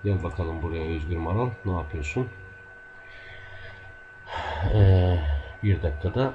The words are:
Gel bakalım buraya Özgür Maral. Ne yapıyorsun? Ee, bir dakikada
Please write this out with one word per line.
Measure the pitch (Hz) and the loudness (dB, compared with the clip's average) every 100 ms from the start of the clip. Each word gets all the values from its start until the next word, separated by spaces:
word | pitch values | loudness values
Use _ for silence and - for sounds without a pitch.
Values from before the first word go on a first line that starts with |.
Gel | 101 95 | 2 0
bakalım | 85 76 82 80 | 0 -2 -4 -2
buraya | 80 82 80 82 | -2 -2 -2 -2
Özgür | 78 85 | -2 -2
Maral. | 82 101 127 107 98 | 0 0 0 -2 -2
Ne | |
yapıyorsun? | 90 78 80 76 123 120 - - - - - - - - - - - - - - - - - - - - - - 76 95 | -2 -2 -6 -4 -2 -2 -6 -16 -18 -20 -20 -20 -20 -18 -18 -16 -16 -16 -14 -14 -14 -16 -18 -20 -20 -10 -8 -6 -2 2
Ee, | 107 98 92 90 87 73 71 - - | 8 8 8 6 4 2 0 -2 -2
bir | 104 87 | 2 2
dakikada | 85 76 90 123 131 | 2 0 -2 0 -2